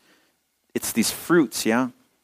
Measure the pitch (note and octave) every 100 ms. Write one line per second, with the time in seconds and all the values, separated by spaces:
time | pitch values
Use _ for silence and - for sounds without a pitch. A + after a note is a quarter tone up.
0 | _ _ _ _ _ _ _ A#2+ - A#2
1 | G#2 - - E3+ C3 - A2+ A#2 B2+ -
2 | _ _